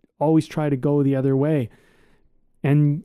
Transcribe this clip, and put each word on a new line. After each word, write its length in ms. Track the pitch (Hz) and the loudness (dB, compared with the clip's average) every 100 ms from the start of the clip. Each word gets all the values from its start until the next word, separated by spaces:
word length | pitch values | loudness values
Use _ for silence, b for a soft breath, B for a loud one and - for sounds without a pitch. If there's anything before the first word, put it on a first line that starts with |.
| _ - | _ -4
always 280 | 147 160 - | 0 2 0
try 220 | - 151 | -4 -4
to 80 | 135 | -2
go 260 | 143 147 | 0 0
the 120 | 139 135 | 0 0
other 200 | 135 135 | 0 0
way. 340 | 147 151 117 b b b b b b b _ _ | 0 -2 -4 b b b b b b b _ _
And, 400 | 139 147 147 151 | 0 2 2 -2